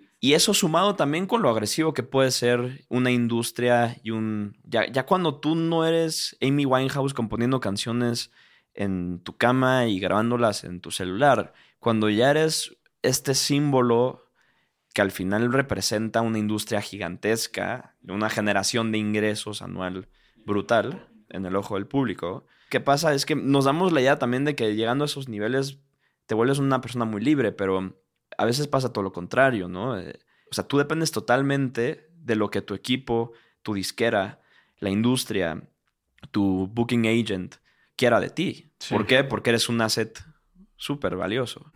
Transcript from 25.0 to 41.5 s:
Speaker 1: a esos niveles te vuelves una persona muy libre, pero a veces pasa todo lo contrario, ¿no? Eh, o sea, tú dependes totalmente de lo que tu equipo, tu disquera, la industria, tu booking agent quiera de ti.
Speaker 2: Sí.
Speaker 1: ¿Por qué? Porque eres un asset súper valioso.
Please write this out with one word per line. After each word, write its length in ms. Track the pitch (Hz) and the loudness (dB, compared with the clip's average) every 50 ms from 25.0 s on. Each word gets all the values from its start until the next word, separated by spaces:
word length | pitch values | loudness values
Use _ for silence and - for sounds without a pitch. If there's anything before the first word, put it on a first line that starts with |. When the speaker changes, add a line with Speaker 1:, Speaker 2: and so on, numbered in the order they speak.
| 147 | -2
Speaker 1:
a 20 | |
esos 220 | 147 - 139 135 131 | -2 -4 -6 -8 -8
niveles 500 | 110 101 104 110 127 135 135 139 135 - _ _ _ _ _ _ _ _ _ | -6 -4 -2 0 0 0 -2 -2 -6 -12 _ _ _ _ _ _ _ _ _
te 100 | - 113 | -2 0
vuelves 240 | 110 113 131 139 143 | 2 2 2 2 2
una 220 | 139 135 135 127 | 2 2 2 0
persona 240 | - 120 - 123 117 | 0 -4 -4 -4 -4
muy 160 | 107 107 101 | -2 -2 -2
libre, 320 | 107 143 156 139 120 104 95 | 2 2 2 4 2 0 0
pero 420 | - 98 95 95 92 95 92 - _ _ _ _ _ _ _ - - | 0 0 0 0 0 -2 -4 -8 _ _ _ _ _ _ _ -4 0
a 60 | 104 | 0
veces 220 | 113 123 139 147 139 | 2 2 0 0 0
pasa 220 | 139 135 127 120 | 0 0 0 0
todo 140 | 120 110 98 | -2 -4 -4
lo 80 | 95 - | -4 -6
contrario, 560 | 87 87 - - 123 131 135 123 104 90 90 | -8 -10 -2 2 4 4 4 4 0 -2 -6
¿no? 300 | 90 90 104 131 120 95 | -6 -6 -6 -6 -6 -6
Eh, 200 | 85 76 - - _ _ _ _ _ _ | -8 -10 -14 -18 _ _ _ _ _ _
o 40 | - | -6
sea, 120 | 104 95 | -6 -4
tú 120 | - - 143 | 0 2 2
dependes 320 | 139 139 160 160 160 156 - | 2 2 0 -2 -2 -2 -4
totalmente 960 | 107 - - 120 131 139 139 139 139 139 123 131 117 117 135 - - - _ _ | -4 0 2 2 2 2 2 0 0 0 -2 -2 -2 -2 -2 -2 -6 -12 _ _
de 200 | - 160 120 113 | -12 -6 -2 0
lo 160 | 107 107 101 | 0 0 0
que 120 | - 101 - | -2 -4 -4
tu 100 | - 101 | -4 -8
equipo, 600 | 98 - - 127 131 135 - 117 117 117 120 - - _ _ _ _ - | -8 -4 -2 -4 -2 -2 -2 -2 -2 -2 -4 -8 -16 _ _ _ _ -8
tu 120 | - 107 | -6 -4
disquera, 640 | 98 95 - - - 113 117 113 101 95 90 - - _ _ _ _ _ _ _ _ | -4 -4 -6 -4 0 0 2 2 2 0 -2 -6 -12 _ _ _ _ _ _ _ _
la 100 | 101 101 | -4 -2
industria, 720 | 98 104 113 120 131 127 - - 107 98 90 80 78 - - - _ _ _ _ _ _ _ _ _ _ - - | 0 2 2 2 2 0 -2 -2 -2 -2 -2 -2 -4 -6 -10 -16 _ _ _ _ _ _ _ _ _ _ -20 -6
tu 380 | - 104 101 98 95 92 95 95 | -2 0 2 2 2 0 0 -2
booking 380 | 110 120 120 120 123 117 113 | -2 -2 0 0 2 2 2
agent 500 | 110 113 117 113 107 101 92 90 - - - _ _ _ _ _ _ _ | 2 2 2 0 0 -4 -6 -6 -8 -14 -20 _ _ _ _ _ _ _
quiera 220 | - 123 120 117 104 | 0 2 4 4 4
de 120 | 87 - | 2 0
ti. 420 | - - 175 - - - - _ _ _ | -2 -4 -4 -4 -6 -8 -14 _ _ _
Speaker 2:
Sí. 160 | - - 120 | -8 -4 -2
Speaker 1:
¿Por 120 | 110 107 | -2 0
qué? 180 | 101 127 131 139 | 2 2 2 2
Porque 260 | 139 113 104 - 117 | 2 -2 -2 0 2
eres 180 | 117 113 - - | 2 2 0 0
un 140 | 117 117 113 | 0 0 0
asset 420 | 110 - 117 110 110 - - - - - _ _ _ _ - 190 _ _ | 0 0 -2 -2 -4 -6 -12 -20 -20 -20 _ _ _ _ -20 -20 _ _
súper 400 | - - - 147 143 - 92 87 | -12 -8 -8 -6 -4 -4 -4 -4
valioso. 540 | 92 87 90 107 131 123 117 | -4 -4 -2 -2 -2 -4 -4